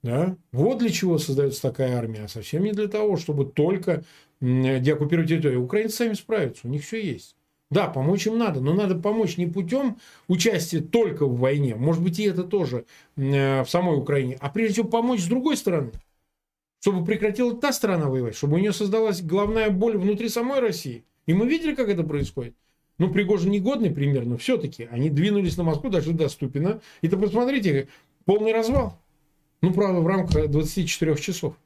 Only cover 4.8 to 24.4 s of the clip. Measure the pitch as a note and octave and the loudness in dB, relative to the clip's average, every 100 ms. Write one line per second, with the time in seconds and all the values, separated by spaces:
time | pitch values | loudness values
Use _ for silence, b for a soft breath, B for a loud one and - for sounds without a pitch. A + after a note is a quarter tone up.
4.8 | B2+ D3+ D3 E3 D#3+ D#3+ C#3+ B2 B2+ G#3 | 2 2 2 0 2 2 2 0 0 -2
5.8 | A3 G#3+ A#3 G3+ - A3 C3 - A#2 D3 | -2 -2 -2 -2 -2 -2 -2 -6 -6 -6
6.8 | C#3+ A3+ G3 A#2+ - _ _ _ _ D#3 | -6 -6 -6 -6 -12 _ _ _ _ 0
7.8 | F3+ C#3+ C#3 G3 A3 A3+ A3 C#3 C3 F#3 | 0 0 0 0 0 0 0 0 0 2
8.8 | G3+ E3+ G3+ A3 G#3 - F3 F3+ E3+ C4 | 2 0 0 0 0 0 -4 -2 -2 0
9.8 | C4+ - B B B F3+ A3+ F3+ - E3 | -2 -4 B B B 2 2 2 -2 -4
10.8 | - A#3 G3+ C#3+ C#3 A#2+ C3 D3 C3+ A2 | 0 2 2 2 0 2 2 2 0 0
11.8 | C#3 E3 F3+ E3+ G#3 F3+ F3+ G3+ D3 B2 | 0 2 0 0 0 0 -2 0 0 -4
12.8 | - b b - C3+ C#3 C3+ C3+ B2+ F3 | -8 b b -4 0 2 2 2 0 0
13.8 | F3+ D3 - C#3 B2+ C3 C#3 - A3 G3+ | 2 0 0 0 -2 -6 -6 -2 0 0
14.8 | G#3+ A#3 A#3+ A#3+ E3+ B3 C#4+ C4+ - E3 | 0 0 0 0 0 0 0 0 0 -2
15.8 | B2 - _ _ _ _ _ _ _ _ | -2 -10 _ _ _ _ _ _ _ _
16.8 | G3+ F#3 E3+ G#3+ G#3+ G#3 A#3+ A#3 C#4+ - | -2 0 -2 0 0 0 -2 0 -2 0
17.8 | A3 F3 D3 C3 A#2+ - C#3+ E3 G#3 - | 0 0 0 0 -4 -2 0 2 2 0
18.8 | G3+ A3 A3 F#3 E3 F#3 G3+ A3+ G#3+ F#3 | 0 2 2 0 -2 0 2 2 2 2
19.8 | A#3 G#3 G3 G#3 A3+ A#3 A#3+ C#4 A#3 E3+ | 2 2 0 0 -2 -2 0 0 0 -2
20.8 | C3+ A#2 _ _ - E3 A#3+ D#4+ D#4+ D4 | -8 -12 _ _ 0 2 2 0 -2 -2
21.8 | A3 F3+ D#3+ D3 C#3 - A#2+ - _ _ | 0 0 -2 -4 -4 -6 -10 -14 _ _
22.8 | _ - F3+ - G#3 G3+ F3 G3+ G3 C#4 | _ -2 0 2 2 2 2 2 0 0
23.8 | G3 C#3 C#3+ C3+ A#2+ A#2+ | 0 0 0 0 -2 -4